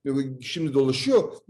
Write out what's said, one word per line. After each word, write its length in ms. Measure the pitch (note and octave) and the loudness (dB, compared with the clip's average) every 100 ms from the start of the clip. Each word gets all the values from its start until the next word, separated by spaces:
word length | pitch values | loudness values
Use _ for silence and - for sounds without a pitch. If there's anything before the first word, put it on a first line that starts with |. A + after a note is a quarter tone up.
| C#3+ | -4
e, 40 | C#3 C3+ C3 | -2 -4 -8
şimdi 340 | - E3+ D#3 | -10 -6 0
dolaşıyor. 580 | C#3 C3+ B2+ C4+ B3 - - - | 2 2 2 2 2 2 -4 -2